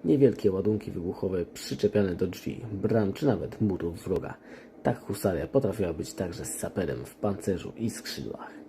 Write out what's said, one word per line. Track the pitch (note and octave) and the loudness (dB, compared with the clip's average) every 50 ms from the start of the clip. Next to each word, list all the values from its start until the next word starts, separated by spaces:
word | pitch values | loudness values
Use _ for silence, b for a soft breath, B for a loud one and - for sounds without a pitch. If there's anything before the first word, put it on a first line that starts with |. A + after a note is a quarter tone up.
| - | 6
Niewielkie | E3 D#3 C3+ C#3 A#2+ G2 - - G2+ | 4 8 8 8 8 6 6 2 4
ładunki | F#2 F#2+ F#2+ G#2+ G#2+ G#2 - G2+ | 4 4 2 2 2 2 -2 -6
wybuchowe | G2 F#2+ E2 F2+ F2+ - - F#2+ F#2 F2+ E2+ | -8 -4 -4 -4 -4 -2 -2 0 0 0 -2
przyczepiane | - - - - - G#2 - - G2+ - G#2+ G2+ F#2 F2 | -4 -8 -12 -6 -6 -2 2 2 4 6 6 4 4 2
do | F2 F#2+ | 0 -2
drzwi, | F2+ - - - - - - - A2 | -2 -2 -6 -8 -8 -8 -6 -8 -8
bram | G#2 G2 F#2+ G#2 G#2+ A2+ G#2 F#2+ | -6 -2 0 2 4 4 2 2
czy | - - D3+ | 0 2 2
nawet | C#3+ A2 E2 D#2+ - - - | 2 2 2 0 -6 0 2
murów | A2 G#2 F2+ E2 E2+ E2+ E2+ - - | 2 2 2 2 -2 -4 -4 -6 -2
wroga. | F2+ F#2 E2 - - - - B B B B B B B - | 0 0 0 0 -4 -12 -12 B B B B B B B -2
Tak | - C3+ A#2 - | -2 -2 -2 -2
husaria | - - G2+ - - G2+ F2+ D#2+ E2 | -4 -8 -6 0 0 0 0 0 -2
potrafiła | - - C#3 A#2+ G2 F#2 - F#2+ E2+ | 2 2 2 2 2 0 0 -2 -2
być | D#2+ - - - - | -2 -4 -6 -8 -4
także | - G2 F2 E2+ - F2 | -6 -6 -4 -4 -8 -8
z | - - - | -8 -8 -6
saperem | - - - G2+ F2+ D2 B1+ A#1+ C#2 | -6 -4 -2 -2 -2 -2 -4 -6 -8
w | - - | -12 -8
pancerzu | - - G#2 G2 - - G#2 F#2 - - - - | -2 -2 -2 -2 0 0 -2 -2 0 -4 -10 -6
i | - A2+ A#2 | -4 -4 -4
skrzydłach. | - - - - - - B1+ G#1 - - - - - - - | -4 -6 -10 -10 -8 -8 -8 -8 -8 -10 -12 -14 -16 -18 -18